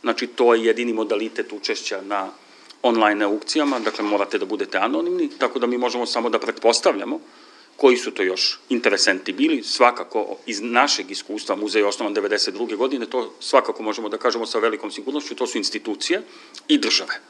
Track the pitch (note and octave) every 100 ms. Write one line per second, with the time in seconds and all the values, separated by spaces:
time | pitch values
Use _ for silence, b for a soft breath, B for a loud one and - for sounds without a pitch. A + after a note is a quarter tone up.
0 | B2 A2+ A#2+ - A#2+ A2+ A2+ A2 A#2+ A2
1 | G#2+ G#2+ A2 A#2 - G#2 - G#2+ - G2
2 | G2 G2+ F#2+ - B B B - B2 A#2
3 | G#2+ G#2 G#2 G#2 - D#3 C#3+ C3 A2 G#2+
4 | G#2 G#2 G2 G#2+ F#2+ G#2 G2 F#2 A2 D#3
5 | F3 F3+ D3+ - C#3 C3+ A#2+ B2 B2 B2
6 | A#2 B2 A#2 A2 A#2 - A2+ A2+ - G2
7 | G2+ D#3+ B B B B B - C3+ A#2+
8 | - - F#2 F#2 - - - A#2 A#2 G2
9 | - F#2 F#2 F#2 D3+ C#3+ G#2+ - B2 B2
10 | F#2 A2 G#2 G2 - G2+ A#2 A#2+ C#3+ -
11 | F2+ F#2+ - G#2+ - G2 G#2+ G#2+ G2+ G2
12 | A2 G#2 G2+ G#2 - G2 A#2 G#2 C3 C#3
13 | A2 B2+ A2 - - C3+ - - A2 G#2+
14 | G#2+ G#2 B2 A#2 A2 A#2 A2+ A2 G#2+ -
15 | A#2 D3 C#3+ A#2+ B2 A#2+ G2 G#2+ - G2+
16 | - F3+ A3+ B B B - D3+ G#2+ -
17 | F2+ -